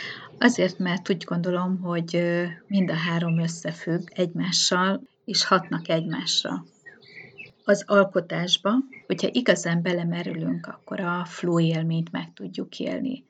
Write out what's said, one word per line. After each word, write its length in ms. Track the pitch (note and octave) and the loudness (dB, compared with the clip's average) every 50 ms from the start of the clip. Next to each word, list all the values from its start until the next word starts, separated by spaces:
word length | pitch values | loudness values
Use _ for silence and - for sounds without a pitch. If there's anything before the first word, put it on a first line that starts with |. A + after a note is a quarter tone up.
| - - - - - - - - | -12 -12 -12 -14 -16 -14 -2 4
Azért, 400 | - B3 B3 - F3+ F#3 F3+ - | 4 4 6 6 2 2 2 0
mert 320 | F#3 F3+ F3 F3+ F3+ - | -2 0 -2 -2 0 -2
úgy 140 | G3 E3 - | -2 -2 -2
gondolom, 560 | - F3 F3 E3+ F#3 F3+ F3+ F3+ F#3 F#3 F3+ | -4 -2 -2 0 0 0 0 0 0 0 -2
hogy, 360 | F3+ F3 F3 E3+ E3+ E3 - | -2 -2 -2 -2 -2 -2 -2
ö, 280 | E3+ F3 F3 E3+ E3+ F3 F3 E3 - - | 0 0 2 0 0 -2 -4 -6 -10 -8
mind 240 | - G3+ G3 F#3 E3+ | -2 2 2 2 2
a 40 | E3 | 0
három 440 | D#3+ E3 F3 E3+ E3+ E3+ E3+ E3 E3 | -2 -2 0 0 0 0 0 0 2
összefügg 680 | E3 E3+ - - - E3 E3 - - F3 E3 F3 E3+ - - | 0 0 -2 -4 -8 -8 -8 -6 -4 -2 -2 -2 -4 -6 -2
egymással, 840 | - F3+ E3+ E3+ E3 E3+ F#3 F3 - - - F#3+ F3+ F#3 F#3+ G3 - - - _ _ - | -2 -2 -2 -2 -4 -2 0 0 0 2 2 2 2 2 2 0 -2 -4 -12 _ _ -10
és 200 | - G3+ - - | -4 0 0 2
hatnak 440 | - F#3+ F#3 F3+ - E3 E3+ E3+ - | 4 4 2 2 2 2 2 4 4
egymásra. 760 | E3 E3 E3 E3 D#3 D3 - - - - - - F3+ F3+ - - _ _ - - - - - - - - - - - - - - _ _ - | 4 2 2 0 -4 -4 -2 -2 -2 -2 -2 -2 -4 -6 -8 -12 _ _ -20 -20 -20 -20 -20 -20 -20 -20 -20 -20 -20 -20 -20 -20 _ _ 2
Az 200 | - G3+ G3+ - | 2 2 2 2
alkotásba, 840 | - G#3 G3+ G3 G3 - F#3 E3+ E3+ E3+ E3 F3 F3+ - - - G3 A3 C4 C4+ - - - - | 4 4 6 6 6 2 -2 -2 -2 -4 -4 -2 0 0 2 2 2 2 2 0 -2 -6 -12 -4
hogyha 220 | - F#3 F3 - F#3+ - | -4 -4 -2 0 0 0
igazán 500 | B3+ B3+ - F3+ E3+ - E3+ E3+ F3 E3 | 2 4 4 4 4 2 0 0 0 0
belemerülünk, 840 | F3+ F3 F3 E3+ E3+ E3+ F3 F3 F#3+ E3+ E3 E3 F3 F3 E3+ - | 0 0 0 0 -2 -2 -4 -4 -6 -6 -4 -2 -2 -4 -4 -6
akkor 340 | - - - - - - - | -10 -16 -16 -12 -10 -8 -6
a 240 | F#3+ F3 F3 F3 F3 | -4 -2 -2 -4 -4
flow 360 | E3+ - - - F3 E3+ E3+ | -8 -8 -4 -2 2 4 4
élményt 520 | E3 D#3+ D#3+ D#3+ D#3+ E3 E3 E3 E3 E3 - | 4 4 2 0 0 0 0 -2 -2 -4 -6
meg 200 | - E3 - - | -8 -8 -8 -12
tudjuk 440 | - - F#3 F#3+ - F#3+ - - - | -14 -12 -12 -8 -8 -10 -8 -8 -8
élni. 460 | - - F#3 - - - - - - | -6 -6 -4 -4 -4 -6 -6 -8 -12